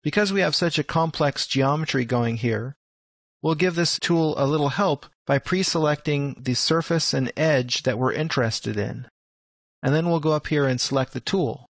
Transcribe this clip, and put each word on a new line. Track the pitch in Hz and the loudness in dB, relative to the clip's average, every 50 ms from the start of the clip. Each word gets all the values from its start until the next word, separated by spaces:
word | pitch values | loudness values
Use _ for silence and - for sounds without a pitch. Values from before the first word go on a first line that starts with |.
| _ | _
Because | 151 - 208 208 190 | 0 0 0 0 2
we | 196 196 | 2 0
have | 180 165 143 | 0 0 0
such | - 175 170 - 156 | 0 0 0 0 -2
a | 143 | -4
complex | - - 165 165 165 - - 156 143 - - - - | 0 0 0 0 0 0 0 0 0 0 -2 -6 -2
geometry | - 135 135 135 147 156 160 - - 135 123 | 0 2 2 2 2 0 -2 -2 -2 -2 0
going | 117 127 120 120 117 117 | 0 0 0 0 0 -2
here, | 110 113 117 110 107 117 131 139 _ _ _ _ _ _ _ _ _ _ _ _ _ | -2 -2 -2 -2 -2 -4 -8 -12 _ _ _ _ _ _ _ _ _ _ _ _ _
we'll | - 156 160 | -2 -2 0
give | 151 180 185 170 | 2 0 0 2
this | 170 170 - - - | 0 0 0 -2 -2
tool | - - 170 165 160 156 - | 0 2 2 4 2 2 2
a | - 139 | 0 0
little | 139 151 156 147 143 | 2 2 2 0 0
help | 123 - 208 180 147 - - - _ _ _ | 0 0 0 0 0 -2 -4 -20 _ _ _
by | - 139 135 | 0 0 0
pre-selecting | - - 185 185 185 - - 165 156 151 147 147 - 156 147 143 143 139 - - | 0 -2 -2 0 0 0 0 2 2 2 0 0 -2 -2 -2 0 -2 -4 -6 -6
the | 127 131 123 | -4 -2 -2
surface | - - - 160 165 160 - 170 160 - - | 0 2 2 0 0 2 0 0 0 0 0
and | - 139 131 120 - | 0 0 -2 -2 -2
edge | - 156 160 151 131 127 127 - - | 0 2 2 2 2 0 0 -4 -2
that | - 131 113 113 | -2 -2 0 2
we're | 127 123 | 0 0
interested | - - 156 160 - 139 120 110 - - - 113 107 | 0 0 -2 -2 0 0 0 0 -2 -4 -6 -4 -4
in. | 104 101 - - 117 123 - _ _ _ _ _ _ _ _ _ _ _ _ _ _ | -2 -4 -4 -6 -10 -12 -16 _ _ _ _ _ _ _ _ _ _ _ _ _ _
And | - 135 | 0 2
then | 143 156 165 175 | 2 2 2 2
we'll | 170 160 | 0 2
go | 147 156 | 2 0
up | 151 151 - | 0 0 0
here | - 156 147 139 135 | 0 0 2 2 2
and | 127 123 | 0 0
select | - - 139 135 131 - - | -2 0 0 0 -2 -2 -6
the | 127 | -10
tool. | _ - - 196 156 117 120 - - _ | _ -2 0 0 0 -2 -4 -8 -14 _